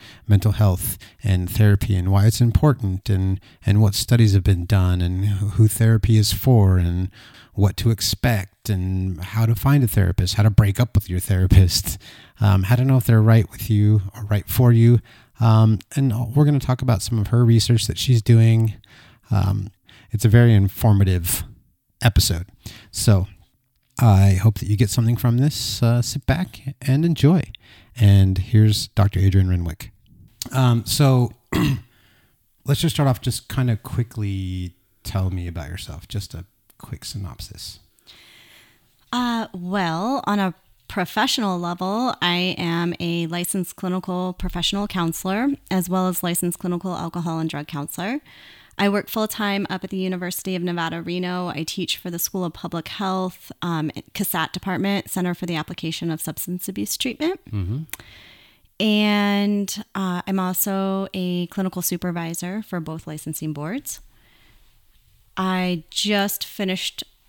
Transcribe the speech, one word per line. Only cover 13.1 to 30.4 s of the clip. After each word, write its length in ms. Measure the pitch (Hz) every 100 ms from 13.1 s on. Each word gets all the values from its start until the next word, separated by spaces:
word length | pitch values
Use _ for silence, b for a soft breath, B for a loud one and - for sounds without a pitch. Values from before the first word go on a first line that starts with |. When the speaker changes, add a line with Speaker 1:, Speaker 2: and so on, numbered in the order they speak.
| 113
Speaker 1:
right 300 | 110 113 -
with 180 | - -
you 360 | 107 104 107 95 -
or 80 | 104
right 220 | 104 -
for 240 | - 123
you. 280 | 117 117 120 B B B -
Um, 400 | 117 110 110 110 - -
and 400 | 135 113 113 143
we're 100 | 147
gonna 140 | 143
talk 240 | - 127
about 180 | 131 101
some 160 | - 113
of 100 | 101
her 160 | 120
research 440 | 117 117 101 117 -
that 100 | -
she's 240 | - 120
doing. 540 | - 117 113 113 110 - B B B B -
Um, 400 | - 92 101 98 _ _ B B
it's 120 | 107
a 60 | 110
very 240 | 113 117
informative 880 | 107 98 - 113 101 95 90 85 - - - _ _ _ -
episode. 420 | 120 - - 82 90 _ B B B
So 340 | - - 98 90 - _ _ _ _ _ -
I 360 | 120 98 98
hope 260 | 92 110 -
that 80 | 101
you 80 | 101
get 140 | 120
something 260 | - 117 120
from 220 | 123 120
this. 440 | 147 - - -
Uh, 200 | 117 120
sit 240 | 120 139 -
back 500 | 139 185 - - -
and 240 | 135 139 170
enjoy. 380 | 156 143 185 - - B B B -
And 400 | 101 98 95 92
here's 520 | 92 107 110 104 -
Doctor 320 | - 98 90
Adrienne 260 | 95 95 92
Renwick. 460 | 90 85 80 - _ _ _ _ -